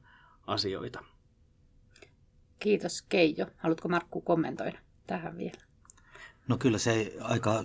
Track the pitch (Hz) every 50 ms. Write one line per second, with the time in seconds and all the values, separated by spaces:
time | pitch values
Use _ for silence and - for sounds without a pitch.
0 | _ _ - - - - - _ _ - 104 104 104 98 92 87 - 120 127 -
1 | - - _ _ _ _ _ _ _ _ _ _ _ _ _ _ _ _ - -
2 | - - _ _ _ _ _ _ _ _ _ - - 208 208 - - 175 - -
3 | - - - 190 170 156 156 - - - - - - 165 160 165 - 170 175 175
4 | - - - 170 - - 165 165 151 135 135 - 101 - - - - _ _ _
5 | _ - 190 180 165 165 165 175 175 175 - - - _ _ _ _ - - _
6 | _ _ - - - - - _ _ - 120 120 - 131 107 101 - 123 113 110
7 | 107 95 - - - 117 120 117 117 110 110 110 107